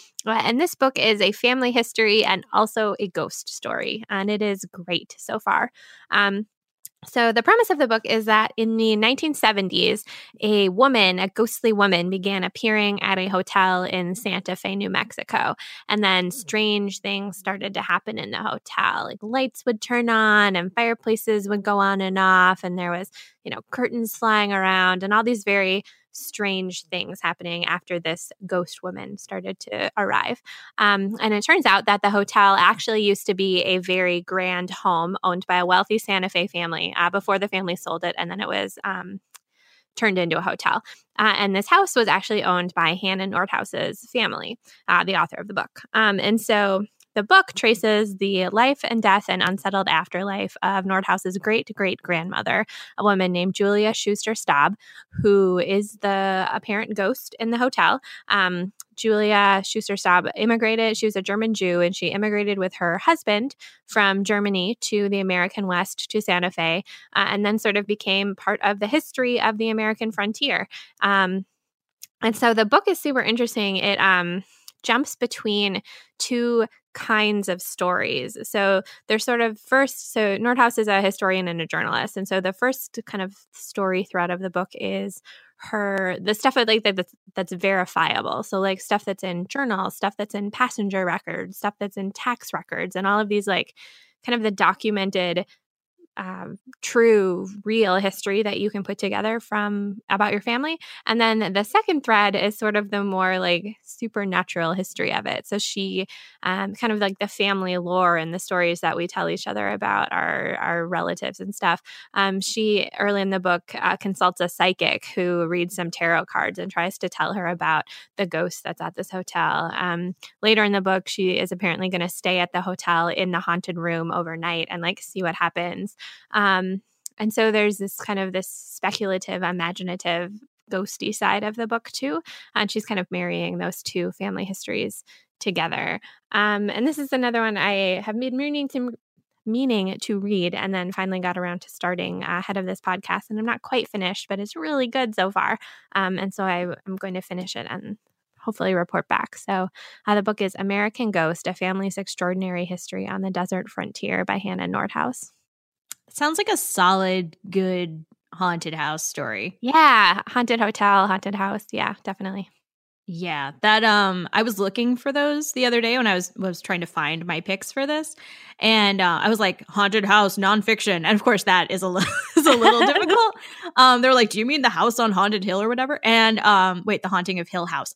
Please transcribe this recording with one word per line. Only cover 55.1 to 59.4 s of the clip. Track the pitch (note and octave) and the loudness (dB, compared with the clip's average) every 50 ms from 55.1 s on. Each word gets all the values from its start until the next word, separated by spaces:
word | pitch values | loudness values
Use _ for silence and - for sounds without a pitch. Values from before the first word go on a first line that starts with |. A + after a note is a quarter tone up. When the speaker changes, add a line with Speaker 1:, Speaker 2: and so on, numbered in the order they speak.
| - - - | -6 0 4
Speaker 1:
who | G#3 G3+ G3+ F#3+ F#3 F3+ F3+ | 4 6 6 6 4 2 2
is | F3 - G3 G3 G#3 G#3 - G#3+ | 0 0 0 -2 -2 -4 -10 -6
the | - G3+ G3 G3 G3 G3 F#3+ F#3+ F#3 - | -2 0 0 0 0 0 0 0 0 -2
apparent | - - - - G#3 G#3 A3 - G#3+ | -4 -4 -4 -4 -4 -4 -4 -4 -4
ghost | G3+ G3 F#3+ C4 - - - - - | -2 0 -2 -2 -4 -8 -18 -10 -6
in | A3+ A3+ | -4 -2
the | A#3 A#3 | 0 0
hotel. | B3 C4 - - F3 E3 G#3+ C4+ - - - - - - | 0 0 2 4 4 4 4 2 -2 -12 -20 -20 -4 0
Um, | - G3+ F#3+ F3+ F3+ F3 F3+ F#3+ - _ - _ _ | 2 2 2 2 0 -2 -4 -6 -8 _ -20 _ _
Julia | - - A3 G#3+ G#3 G#3+ G#3 G#3+ G3+ | -4 0 2 2 2 2 4 4 6